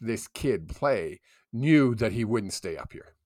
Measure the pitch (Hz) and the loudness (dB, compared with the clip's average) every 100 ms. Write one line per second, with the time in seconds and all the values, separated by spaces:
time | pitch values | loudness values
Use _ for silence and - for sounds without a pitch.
0 | 113 110 - - 143 101 80 - 143 113 | -6 -6 -6 -4 0 0 -2 -4 0 0
1 | 82 - _ _ _ 113 143 151 131 113 | -2 -10 _ _ _ -2 4 6 6 4
2 | 113 110 110 113 98 - 92 78 - 78 | 0 0 0 0 -2 -6 -8 -8 -10 -16
3 | - _ | -20 _